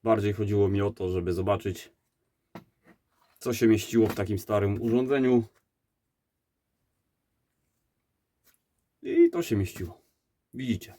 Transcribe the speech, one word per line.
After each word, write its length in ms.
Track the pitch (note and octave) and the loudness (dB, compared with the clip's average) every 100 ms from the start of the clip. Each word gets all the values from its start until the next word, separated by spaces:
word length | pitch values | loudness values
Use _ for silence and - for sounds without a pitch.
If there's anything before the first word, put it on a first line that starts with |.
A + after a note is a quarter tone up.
Bardziej 300 | A2+ G#2+ G#2 | 0 0 0
chodziło 340 | G2+ G2+ G2+ G2+ | -2 -2 2 2
mi 140 | G2+ | 2
o 100 | G2+ | -2
to, 180 | A2 F#2 | -2 -4
żeby 240 | F#2 F2 | -2 -2
zobaczyć, 580 | F2 F#2+ G2 G2+ F2 - _ _ _ _ _ _ - _ _ _ _ _ _ _ _ | -2 -2 -2 -4 -8 -14 _ _ _ _ _ _ -20 _ _ _ _ _ _ _ _
co 140 | B2 | -6
się 140 | A#2 A2+ | 2 4
mieściło 400 | A2 - A2+ A2 | 4 2 2 2
w 80 | - | 0
takim 240 | G2 G2 | -4 -6
starym 420 | - G#2 G2+ G#2 | -2 0 0 -2
urządzeniu. 640 | A#2 A#2+ C3 C#3 B2+ B2 A2 _ _ _ _ _ _ _ _ _ _ _ _ _ _ _ _ _ _ _ _ _ _ _ _ _ _ _ _ _ _ _ _ _ _ _ | 0 0 0 0 4 2 2 _ _ _ _ _ _ _ _ _ _ _ _ _ _ _ _ _ _ _ _ _ _ _ _ _ _ _ _ _ _ _ _ _ _ _
I 280 | - E4+ E4+ | -2 4 4
to 140 | F3 | 2
się 120 | E3+ G#2 | -2 -2
mieściło. 460 | F#2 - F2 - _ _ _ _ _ | -2 -6 -12 -14 _ _ _ _ _
Widzicie. 420 | A#2+ C3 G#2+ - | -10 -6 -6 -6